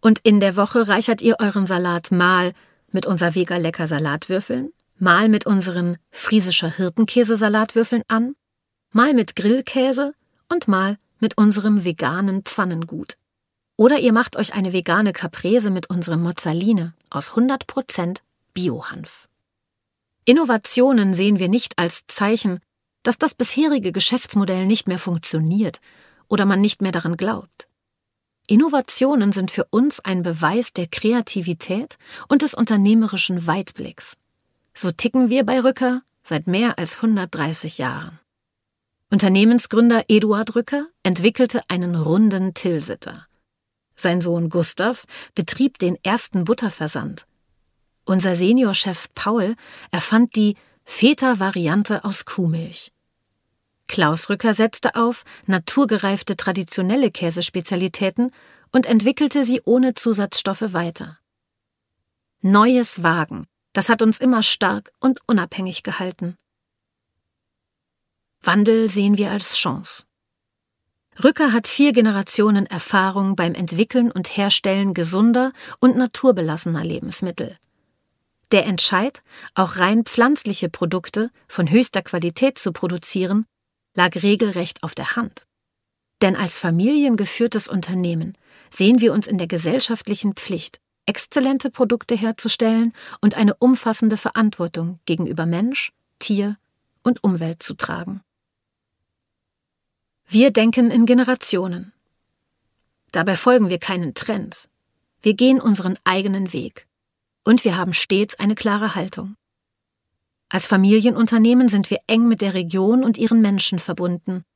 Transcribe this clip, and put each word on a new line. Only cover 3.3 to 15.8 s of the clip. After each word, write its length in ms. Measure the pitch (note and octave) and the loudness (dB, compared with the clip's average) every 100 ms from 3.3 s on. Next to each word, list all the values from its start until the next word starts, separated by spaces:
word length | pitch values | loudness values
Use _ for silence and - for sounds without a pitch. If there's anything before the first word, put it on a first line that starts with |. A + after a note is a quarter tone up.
Vega 220 | E3+ F3 F3+ | 0 -2 -2
Lecker 300 | E3 E3 D#3+ | -4 -4 -4
Salatwürfeln, 840 | D3+ D3+ D3 - F#3 - B3 C#4 _ _ _ | -4 -4 -6 -4 -6 -4 -8 -8 _ _ _
mal 300 | F#3 F3 A3 | 2 4 4
mit 180 | G#3+ - | 2 2
unseren 500 | G3+ F#3 F3 F3 F3 _ | 0 0 -2 -4 -4 _
friesischer 580 | - - G#3+ F#3 E3+ E3 | -10 0 0 2 -2 -2
Hirtenkäse 680 | D#3+ F#3 E3+ A3 A#3+ A3 A3+ | -4 -4 0 0 2 2 2
Salatwürfeln 680 | G#3+ G#3+ A3 A3+ A3+ A#3+ - | 0 0 0 0 0 -2 -2
an, 260 | A3+ A#3+ C#4+ _ _ _ _ _ | -2 -2 -6 _ _ _ _ _
mal 240 | G#3+ B3+ | 0 4
mit 220 | C4 A3 - | 2 0 -2
Grillkäse 800 | G3+ B3+ C#4 C4+ C4 B3+ C#4+ - _ _ _ | 0 0 0 -2 0 0 -4 -6 _ _ _
und 200 | E4+ - | -4 0
mal 300 | F#3+ F#3+ G3+ _ _ | 0 0 -4 _ _
mit 180 | A3 - | -4 2
unserem 460 | G#3 G#3 G#3 G#3 | 2 2 0 0
veganen 580 | F3+ E3 B2+ E3+ G3 F#3+ | 0 -4 -4 -2 -2 -4
Pfannengut. 760 | F#3+ - F#3 E3 E3 D#3+ - - _ _ _ _ _ - | -6 -4 -4 -4 -6 -10 -12 -16 _ _ _ _ _ 2
Oder 220 | A3+ D4 | 4 4
ihr 140 | B3 | 4
macht 240 | A3+ B3 - | 2 0 -4
euch 180 | G#3 | -6
eine 180 | G3+ F#3+ | -4 -2
vegane 400 | F#3 F3 F3 G#3+ | -4 0 0 0
Caprese 580 | F3 F3 - F3+ A#3+ G#3 | -2 -10 -6 0 0 0
mit 200 | F#3 | -4